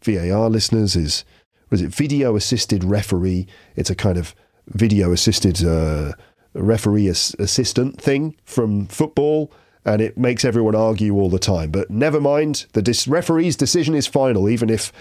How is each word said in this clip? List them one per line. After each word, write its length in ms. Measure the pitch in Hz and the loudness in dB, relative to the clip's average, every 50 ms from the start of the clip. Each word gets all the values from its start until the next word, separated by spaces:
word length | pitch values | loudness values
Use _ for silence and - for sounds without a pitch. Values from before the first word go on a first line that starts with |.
| - | -4
V 140 | - 104 90 | -2 -2 0
A 140 | 85 87 | 0 0
R, 180 | 95 104 113 113 | 0 2 2 2
listeners, 460 | 110 110 104 - - 113 107 98 - | 2 0 0 0 0 0 0 2 0
is, 300 | 90 80 73 - - - _ _ _ _ _ _ _ _ - | 0 -2 -2 -4 -6 -8 _ _ _ _ _ _ _ _ -2
what 100 | - 104 | -2 -2
is 20 | |
it, 80 | 90 85 | -2 -2
video 460 | - - 147 147 143 143 139 123 110 | -2 -2 -2 0 0 0 2 2 2
assisted 480 | 104 - - 131 110 - - 110 101 90 | 0 0 0 -2 -2 0 0 -2 0 0
referee. 640 | 92 101 101 98 - 98 87 90 95 92 90 92 - - - - _ - | 0 0 0 0 -2 -2 0 0 0 -2 -2 -4 -6 -10 -20 -20 _ -8
It's 140 | - 76 - | -6 -4 -4
a 60 | 92 | -4
kind 240 | - - 104 90 87 | -2 0 0 0 0
of 160 | 82 - - _ _ _ _ _ _ - | -4 -6 -10 _ _ _ _ _ _ -8
video 440 | - 98 113 110 104 101 95 87 | -2 0 2 2 4 4 2 2
assisted, 540 | 90 90 - 113 101 - - 98 80 90 85 | 2 2 2 2 2 2 2 0 2 2 0
uh, 480 | 85 82 80 80 78 76 76 76 71 67 - - _ _ _ _ _ - | 0 2 2 0 0 -2 -2 -4 -6 -8 -10 -16 _ _ _ _ _ -10
referee 540 | - 92 104 113 101 - 107 104 107 104 95 | -4 0 0 0 2 2 2 2 2 2 2
as-, 280 | 85 - - - - - | 0 0 -2 -4 -4 -4
assistant 600 | 98 95 - - 123 - - 123 123 139 - - | -4 -2 -2 -2 -2 -2 0 0 0 -2 -2 -4
thing 360 | - 147 139 139 151 156 151 _ _ | -2 0 0 0 -2 -4 -6 _ _
from 400 | - - - 117 110 104 101 101 | -8 -4 -2 0 0 0 -2 -2
football, 640 | 92 - - 165 156 - - 143 151 151 156 151 147 - - _ _ _ _ - | -4 -2 -4 -4 -2 0 0 0 2 2 0 -2 -4 -8 -18 _ _ _ _ -4
and 160 | 110 107 107 | -2 0 0
it 160 | 110 107 - - | 0 -2 -2 -2
makes 280 | 127 123 123 113 - | 0 0 0 0 0
everyone 300 | 127 107 117 113 110 107 | 0 2 2 2 2 2
argue 400 | 110 113 110 110 95 107 104 101 | 2 2 2 2 0 0 0 2
all 140 | 101 98 92 | 2 2 2
the 100 | 90 92 | 0 0
time. 320 | - - 98 85 80 76 | 0 0 0 0 -2 -2
But 180 | 78 95 - - | -4 -4 -4 -4
never 320 | 98 110 139 156 147 156 | -2 0 0 0 2 2
mind, 460 | 143 143 143 147 156 151 143 - - - - | 2 2 2 2 0 0 -2 -6 -6 -6 -2
the 80 | 113 | -2
dis-, 260 | 98 117 117 - - 127 | 0 0 0 -2 0 0
referee's 480 | 147 175 170 - 165 160 170 180 135 | 0 0 0 0 0 2 2 0 0
decision 400 | - 139 127 - 175 160 147 160 | 0 0 0 0 0 0 0 0
is 100 | 147 131 | 0 0
final, 420 | - - 143 135 131 120 101 95 104 | 0 0 0 2 2 2 2 2 2
even 220 | 120 113 117 110 | 2 0 0 0
if 240 | 113 104 - - - - | 0 -2 -2 -6 -12 -16